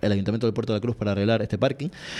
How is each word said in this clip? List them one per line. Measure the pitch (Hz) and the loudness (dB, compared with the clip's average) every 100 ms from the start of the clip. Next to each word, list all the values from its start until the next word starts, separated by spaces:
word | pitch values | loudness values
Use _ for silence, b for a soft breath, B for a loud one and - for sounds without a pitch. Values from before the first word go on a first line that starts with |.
el | 104 | 0
Ayuntamiento | 98 101 113 117 | 2 0 0 0
del | |
Puerto | 104 113 | 0 0
de | 107 | 0
la | |
Cruz | 117 113 | 0 -2
para | 104 | 0
arreglar | 98 104 113 | 2 2 2
este | 101 95 | 0 0
parking | 135 135 151 - B | 0 0 -6 -8 B